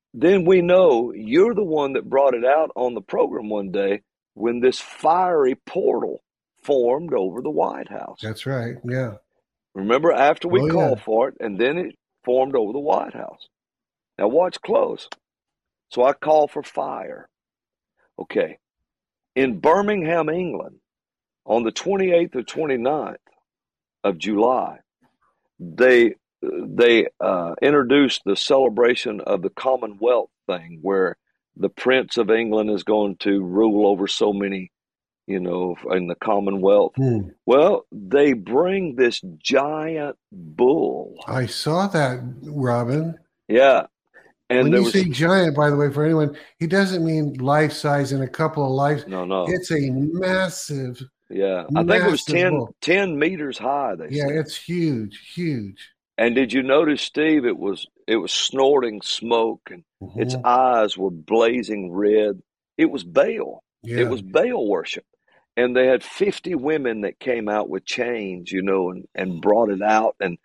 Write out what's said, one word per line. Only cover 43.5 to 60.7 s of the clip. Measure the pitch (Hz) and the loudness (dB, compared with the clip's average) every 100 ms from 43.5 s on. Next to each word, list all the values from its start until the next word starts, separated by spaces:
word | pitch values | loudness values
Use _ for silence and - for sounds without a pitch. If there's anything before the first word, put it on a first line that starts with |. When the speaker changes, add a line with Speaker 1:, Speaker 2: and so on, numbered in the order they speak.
| 113 135 123 - _ _ _ _ _ - | 4 6 4 0 _ _ _ _ _ -2
Speaker 1:
And | 127 | 2
Speaker 2:
When | 143 | 4
Speaker 1:
there | 190 | 4
Speaker 2:
you | |
Speaker 1:
was | 190 | 2
Speaker 2:
say | 196 180 | 2 0
giant, | 127 165 190 170 143 | 0 2 4 2 2
by | 147 | 2
the | 143 | 2
way, | 143 | 0
for | 139 | 0
anyone, | 151 160 147 - - - | 2 2 0 -4 -16 -8
he | 165 | -2
doesn't | 196 190 185 165 | 0 2 0 0
mean | 156 147 | 0 -2
life | 131 131 147 156 | -2 2 2 2
size | - 147 143 127 | 0 -2 0 0
in | 139 | -2
a | 127 | -4
couple | - 156 151 | -2 -2 0
of | 135 | -2
lives. | 135 143 151 - | 0 0 0 -4
Speaker 1:
No, | 190 | -8
no. | 180 190 180 | -4 -2 -2
Speaker 2:
It's | 180 180 | -4 -2
a | 156 139 | -2 -2
massive, | 131 147 175 185 185 185 - - 139 127 127 131 _ - | -2 -2 -2 -2 0 -2 -6 -8 -8 -8 -10 -18 _ -10
Speaker 1:
Yeah. | 95 98 92 82 | -4 -2 -2 -2
I | 147 | 0
think | 170 220 | 2 4
it | 202 | 2
was | 151 - | 0 0
Speaker 2:
massive | |
Speaker 1:
ten, | 175 180 | 0 2
Speaker 2:
bull. | 147 113 - | 0 -4 -6
Speaker 1:
ten | - 185 196 143 | 0 2 2 0
meters | 160 185 143 117 | -2 -2 -8 -6
high, | 123 143 127 | -4 -2 -4
they | 87 78 | -6 -6
Speaker 2:
Yeah, | 143 143 | -4 -2
Speaker 1:
said. | 156 | -4
Speaker 2:
it's | 151 - | -6 -10
huge, | - 175 160 123 104 - - | -8 -2 -2 -2 -6 -14 -14
huge. | 175 170 127 98 98 - _ _ - | -8 -4 -4 -8 -14 -20 _ _ 0
Speaker 1:
And | 117 | 2
did | 120 123 | 2 0
you | 131 | 0
notice, | 131 143 160 139 | 2 4 4 0
Steve, | - 147 156 151 120 | -4 -2 2 2 0
it | 87 | -2
was, | 98 90 - _ - | -4 -6 -10 _ -2
it | 110 | -2
was | 82 | -2
snorting | - - 135 135 143 117 104 | -4 -4 2 4 4 0 -6
smoke | - - 113 117 113 110 - | -10 -8 -2 0 0 -4 -14
and | 175 _ - 95 113 | -20 _ -20 -10 -4
its | 120 | -4
Speaker 2:
Mm-hmm. | 127 120 | -2 2
Speaker 1:
eyes | 123 127 | 4 4